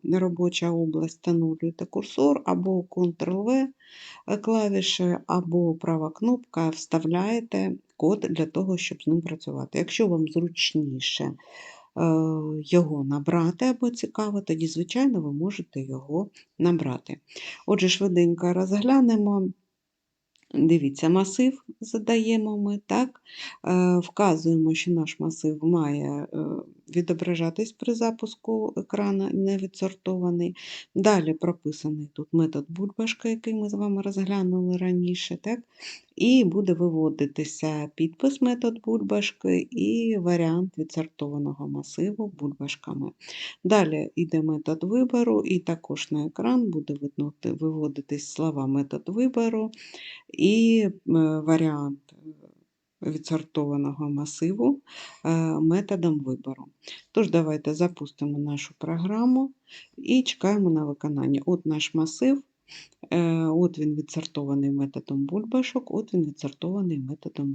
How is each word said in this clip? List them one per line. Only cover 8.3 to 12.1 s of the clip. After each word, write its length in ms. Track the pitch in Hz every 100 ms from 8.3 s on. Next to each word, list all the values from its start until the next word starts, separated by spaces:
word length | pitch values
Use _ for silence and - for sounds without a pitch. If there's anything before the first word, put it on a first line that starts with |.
| 165
того, 320 | 160 170 190 175
щоб 260 | - -
з 40 | 151
ним 140 | 165
працювати. 560 | 165 156 - 139 139 -
Якщо 300 | 165 - 208
вам 200 | 165 156
зручніше, 960 | 170 170 - - 160 143 131 - -
е, 120 | 147 - - - - - _ - 165